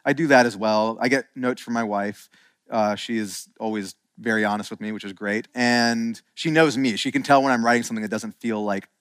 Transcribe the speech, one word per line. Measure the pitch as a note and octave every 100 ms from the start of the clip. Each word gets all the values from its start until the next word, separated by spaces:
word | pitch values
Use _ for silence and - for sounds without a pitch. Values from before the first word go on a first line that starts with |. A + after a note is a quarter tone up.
| C#3+
I |
do | C#3 D#3+
that | C3 A#2+
as | G2
well. | A2 G#2+ A2 A2
I | B2
get | C3+ - -
notes | B2 B2
from | -
my | A#2
wife. | A2 G2+ G2+ G2+ - _ _ _ -
Uh, | A#2 G#2
she | G2+ - A2+
is | G2+ F2+ - -
always | A2+ G#2+ F#2+ - _ -
very | A#2 A2
honest | G#2 G#2 G2+
with | A2
me, | G#2+
which | G#2
is | G2+
great. | F#2+ G#2 G#2+ -
And | B2 A#2+ A#2+ A#2 A#2 A#2 G#2+ _
she | - E3
knows | D#3 D#3 A#2+
me. | C3 G2
She | C3+
can | C#3
tell | C3+ C#3
when | C3+
I'm | A#2+
writing | A#2 A#2+
something | A2+ A2
that | G#2+
doesn't | A2 A2 -
feel | A#2 G#2+
like | G#2 G2 - _